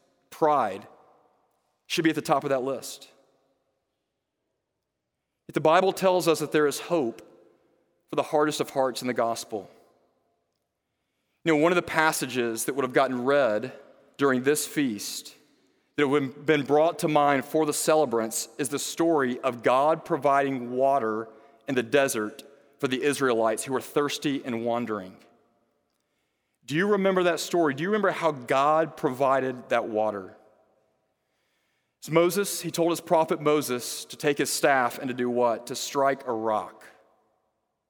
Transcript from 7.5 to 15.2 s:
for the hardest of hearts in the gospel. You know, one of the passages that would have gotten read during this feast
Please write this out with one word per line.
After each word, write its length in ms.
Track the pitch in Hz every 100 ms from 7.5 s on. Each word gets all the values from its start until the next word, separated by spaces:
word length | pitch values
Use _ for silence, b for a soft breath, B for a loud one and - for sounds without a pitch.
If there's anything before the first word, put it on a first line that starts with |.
| _ _ _ _ _ _
for 60 | 147
the 60 |
hardest 380 | - 156 151 147
of 80 | 139
hearts 320 | 139 131 117
in 80 | 127
the 60 |
gospel. 560 | 120 113 110 - 107 92 - _ _ _ _ _ _ _ _ _ _ _ _ _ _ _ _
You 80 | 165
know, 100 | 151
one 80 | 165
of 60 | 180
the 60 |
passages 840 | 165 160 160 156 139 123 117 113
that 100 | -
would 80 | 135
have 100 | 127
gotten 320 | 143 131 127
read 480 | 127 143 123 107 127 - - _ _ -
during 260 | 139 127
this 240 | 131 147 -
feast 680 | 156 135 104 - -